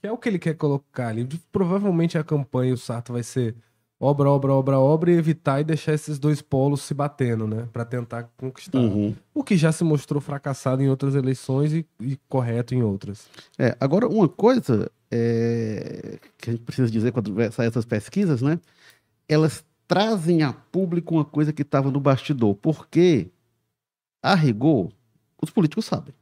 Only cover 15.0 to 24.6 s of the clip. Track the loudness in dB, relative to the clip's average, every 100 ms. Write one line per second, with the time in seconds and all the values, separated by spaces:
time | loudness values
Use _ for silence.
15 | _ -2 0 2 0 0 -4 -6 -8 -12
16 | -14 -16 _ _ -8 -8 -6 0 0 2
17 | 0 -2 -4 -2 -2 0 -2 0 -2 -4
18 | -2 -2 0 0 0 -2 _ _ -20 _
19 | _ _ _ 2 2 -2 _ _ _ 0
20 | 2 0 2 2 2 -4 _ -4 -2 -4
21 | -2 -2 0 0 -2 -2 -2 0 0 0
22 | 2 0 0 0 2 2 -2 -4 -2 2
23 | 4 4 -2 _ _ _ _ _ _ _
24 | _ _ 0 2 2 2